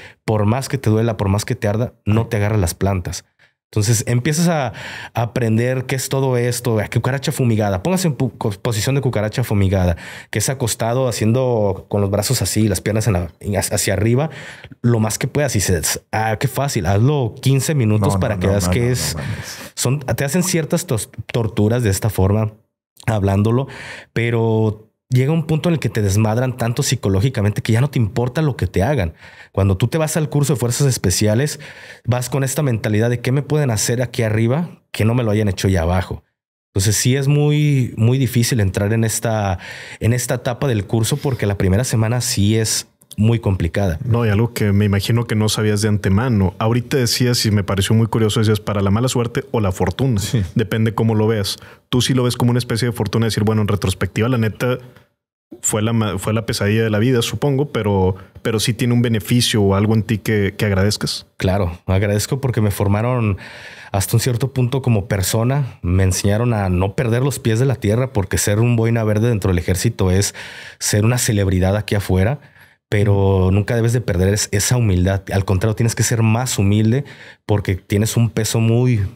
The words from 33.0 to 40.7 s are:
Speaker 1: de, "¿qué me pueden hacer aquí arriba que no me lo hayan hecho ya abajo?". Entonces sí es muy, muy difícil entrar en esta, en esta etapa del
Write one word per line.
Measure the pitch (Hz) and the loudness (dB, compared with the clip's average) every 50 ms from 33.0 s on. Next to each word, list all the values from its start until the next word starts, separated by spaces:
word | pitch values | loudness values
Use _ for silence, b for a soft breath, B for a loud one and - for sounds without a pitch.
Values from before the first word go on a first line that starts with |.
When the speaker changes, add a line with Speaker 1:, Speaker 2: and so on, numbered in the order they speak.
| 113 123 | 2 2
Speaker 1:
de, | 123 120 | 0 0
"¿qué | - 127 | -2 0
me | 131 147 143 | 0 0 0
pueden | - 147 151 147 127 | 0 0 0 2 0
hacer | 107 101 - - 120 123 | 0 0 0 -2 -2 -2
aquí | 127 - - - 113 | -2 -4 -2 -2 0
arriba | 107 107 110 113 113 131 165 175 - - - _ _ | 0 2 2 2 2 2 0 -2 -4 -8 -16 _ _
que | - - 104 | -4 0 0
no | 113 117 | 2 2
me | 127 117 | 2 2
lo | 107 | 2
hayan | 101 107 107 101 | 2 2 2 0
hecho | 92 - - | 0 0 0
ya | 98 95 87 80 | 2 2 2 2
abajo?". | 87 90 92 - - - - - _ _ _ _ _ _ _ _ _ - | 2 0 0 -2 -4 -8 -12 -12 _ _ _ _ _ _ _ _ _ -2
Entonces | 98 92 110 107 | 0 0 0 0
sí | - - 123 127 | 2 2 2 2
es | 139 135 | 2 2
muy, | 143 147 147 147 147 147 151 151 147 143 131 120 - - | 2 2 4 4 4 2 2 2 2 2 2 0 0 0
muy | 113 113 120 131 | 0 2 2 4
difícil | 139 131 107 - 120 120 - 139 110 | 2 2 2 2 2 2 2 2 0
entrar | 101 92 - 104 101 101 113 | 0 0 0 0 0 0 2
en | 113 113 | 2 0
esta, | 107 - - - 117 110 107 101 98 90 - B B B B B B B B | 0 -2 -2 -2 -2 0 0 0 0 -2 -4 B B B B B B B B
en | B 110 123 | B 0 0
esta | 123 - - 135 | 0 0 -2 -4
etapa | 123 - 131 117 - 147 | -2 -2 -4 -4 -2 -2
del | 139 | 0